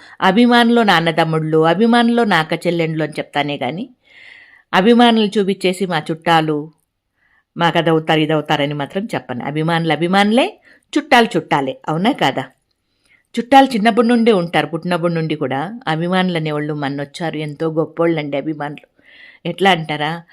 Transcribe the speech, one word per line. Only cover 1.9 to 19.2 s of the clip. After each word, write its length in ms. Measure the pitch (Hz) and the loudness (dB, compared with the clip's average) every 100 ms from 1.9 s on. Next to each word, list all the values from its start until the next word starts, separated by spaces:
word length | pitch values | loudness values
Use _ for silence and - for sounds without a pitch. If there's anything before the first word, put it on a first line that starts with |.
| 240 233 233 | 4 2 2
నా 140 | 220 170 | 2 0
అక్క 300 | 160 165 175 | 0 -4 -2
చెల్లెండ్లు 360 | 170 165 160 | -2 -2 -2
అని 100 | 151 | -4
చెప్తానే 440 | 151 139 147 143 139 | -6 -6 -4 -4 -4
గాని 320 | 127 160 262 _ _ - - - - _ _ | -6 -6 -12 _ _ -20 -20 -20 -20 _ _
అభిమానులు 640 | 185 190 233 240 226 208 214 | 2 4 6 6 4 0 0
చూపించేసి 460 | 196 190 185 180 190 | -2 0 -2 -2 -4
మా 180 | 165 - | -4 -4
చుట్టాలు, 600 | 160 - 165 156 151 156 _ _ _ _ _ _ _ _ - | -6 2 2 2 -4 -6 _ _ _ _ _ _ _ _ -2
మాకు 200 | 170 170 | 0 0
అది 120 | 160 | 0
అవుతారు, 300 | 160 156 160 | 0 0 0
ఇది 140 | 151 | 0
అవుతారని 400 | 156 147 151 143 | -2 0 -2 -2
మాత్రం 340 | 147 139 196 214 165 | -4 -6 -8 -6 -8
చెప్పను. 300 | - 120 139 | -8 -10 -6
అభిమానులు 460 | 151 160 165 165 | -4 -2 -2 -2
అభిమానులే, 640 | 147 170 196 202 226 359 - _ _ _ 311 | -2 0 2 2 2 0 -4 _ _ _ -6
చుట్టాలు 300 | 294 247 226 175 | 2 2 4 -2
చుట్టాలే, 400 | 156 156 135 131 - | -2 -2 -2 -8 -6
అవునా 220 | 156 208 | -2 -2
కాదా? 320 | 294 143 123 127 _ _ _ _ _ _ _ _ - | 0 -2 -2 -8 _ _ _ _ _ _ _ _ -8
చుట్టాలు 260 | 233 269 269 | 4 4 6
చిన్నప్పటి 420 | 240 220 226 233 | 2 0 2 2
నుండే 240 | 240 226 | 2 4
ఉంటారు, 360 | 220 170 160 147 | 2 0 -2 -2
పుట్టినప్పటి 460 | 160 175 175 170 | -4 -4 -2 -2
నుండి 220 | 165 160 151 | -2 -4 -4
కూడా. 440 | 139 135 160 233 - | -4 -4 -6 -8 -6
అభిమానులు 500 | 160 175 185 185 170 | -4 -2 0 0 -2
అనేవాళ్ళు 360 | 156 151 151 | -4 -4 -4
"మొన్నొచ్చారు, 640 | 151 139 143 143 - 165 151 | -6 -6 -6 -10 -8 -8 -6
ఎంతో 300 | 151 143 160 | -10 -6 -4
గొప్పోళ్ళండి 680 | 160 156 156 170 165 147 139 | -2 -4 -2 0 0 -4 -6
అభిమానులు." 500 | 143 151 147 147 _ _ _ - | -6 -8 -10 -12 _ _ _ -20